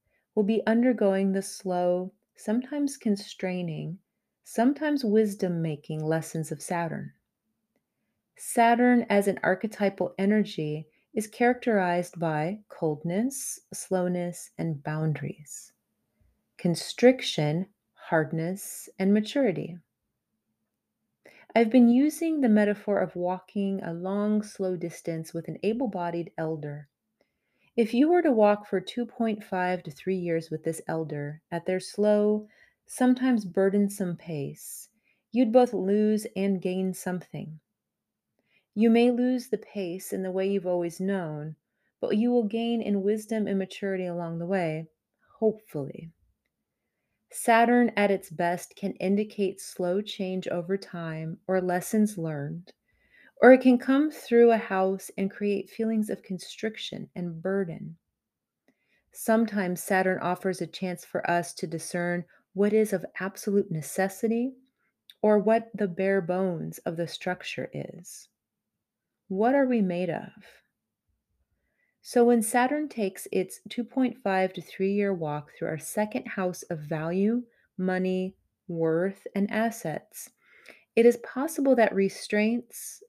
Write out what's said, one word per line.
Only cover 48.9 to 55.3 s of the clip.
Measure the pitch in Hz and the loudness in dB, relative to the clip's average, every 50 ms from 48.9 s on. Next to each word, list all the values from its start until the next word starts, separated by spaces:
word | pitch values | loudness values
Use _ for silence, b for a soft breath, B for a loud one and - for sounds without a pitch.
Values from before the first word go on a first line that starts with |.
| - | -6
indicate | - 180 185 202 202 214 214 - - 196 190 196 - | -2 0 0 2 0 0 -4 -4 -4 -4 -4 -4 -8
slow | - - - - 180 175 180 202 | -14 -12 -8 -4 -2 -2 -2 -2
change | 208 - - - 196 185 185 185 180 | -4 -6 -8 -8 -6 -4 -6 -6 -4
over | - - 175 165 170 196 | -4 -4 -4 -4 -4 -4
time | 196 196 - - 170 165 160 160 160 160 160 165 - _ | -6 -6 -10 -12 -10 -8 -8 -8 -8 -8 -8 -10 -10 _
or | - 185 185 | -2 0 0
lessons | 180 180 175 180 175 - - 214 214 208 208 | 0 0 -2 -2 -2 0 2 2 2 2 0
learned, | 180 165 160 156 143 143 147 165 170 180 - _ _ b b b b b b b b b b b - | -4 -6 -6 -4 -6 -6 -8 -8 -10 -14 -18 _ _ b b b b b b b b b b b 8
or | - 247 262 | 10 10 10
it | 254 | 12
can | 254 254 247 247 | 10 6 6 6
come | - 254 269 277 302 311 | 4 2 2 4 2 0
through | 302 - - - 240 233 233 233 | -2 -8 -2 4 6 8 8 8
a | 226 | 6
house | 214 - - 196 190 190 190 196 190 - - - | 4 0 -2 0 0 0 0 0 -4 -8 -10 -6
and | - 196 196 | -4 -4 -4